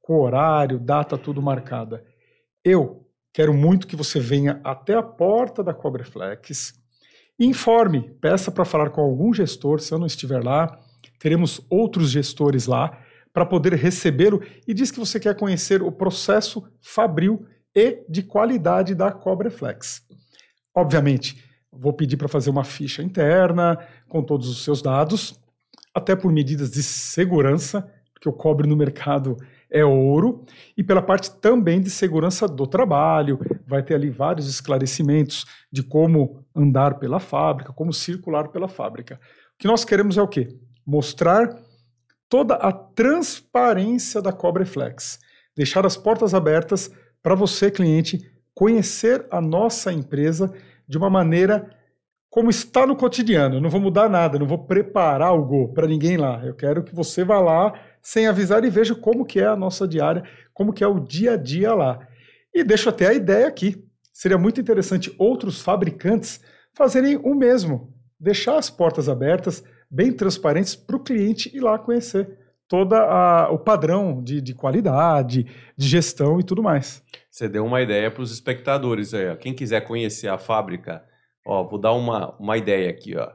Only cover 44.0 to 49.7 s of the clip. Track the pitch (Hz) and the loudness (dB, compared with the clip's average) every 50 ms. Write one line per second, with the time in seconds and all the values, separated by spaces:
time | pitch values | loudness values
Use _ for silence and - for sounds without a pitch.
44 | - - - 214 196 196 185 - - 175 170 180 185 185 - 139 127 120 123 - | -4 -4 -4 -4 -4 -4 -4 -2 -2 -2 0 0 -2 -2 -4 -6 -6 -6 -8 -8
45 | - - - - _ _ _ _ _ _ _ - 143 131 - 185 190 185 185 - | -10 -10 -10 -12 _ _ _ _ _ _ _ -2 -2 0 2 2 2 2 0 0
46 | - 214 226 220 233 202 175 190 160 156 156 165 165 165 202 185 185 - - _ | 0 0 2 2 2 2 2 2 2 2 2 2 0 0 -4 -4 -4 -8 -14 _
47 | _ _ _ _ _ 170 185 190 202 185 190 - 202 202 196 196 185 165 156 160 | _ _ _ _ _ 0 2 2 2 0 0 2 0 0 2 2 2 2 4 2
48 | 160 - - 180 - - _ _ _ _ _ - 190 214 233 226 196 - - - | 2 0 -4 -8 -8 -10 _ _ _ _ _ 0 2 4 4 2 0 -2 -4 -2
49 | - 220 247 269 - - - 175 170 156 160 180 220 233 | 0 0 0 0 -2 -4 -4 -2 -2 0 0 0 0 0